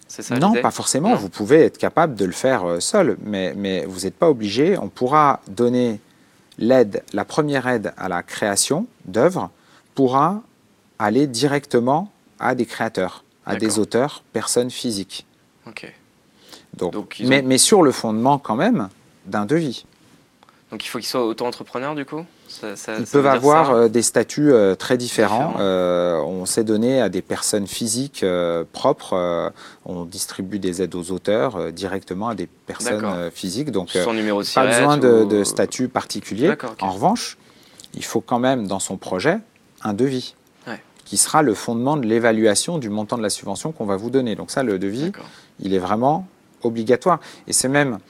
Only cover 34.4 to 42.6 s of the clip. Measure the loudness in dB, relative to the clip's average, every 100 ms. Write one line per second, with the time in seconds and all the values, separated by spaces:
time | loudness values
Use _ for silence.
34.4 | 0 2 4 4 4 4 6 6 6 2
35.4 | 2 0 -2 -2 -2 -2 -4 -8 -8 0
36.4 | 0 0 -6 -4 -4 0 2 2 -2 -12
37.4 | _ _ -20 -20 -18 -12 -6 -6 -2 0
38.4 | 2 0 -2 -4 -4 -8 -6 -2 0 0
39.4 | -4 _ _ _ -4 0 0 -2 -8 -14
40.4 | _ _ -14 -14 -16 _ -4 0 2 4
41.4 | 4 2 -2 -2 0 0 2 2 4 4
42.4 | 4 2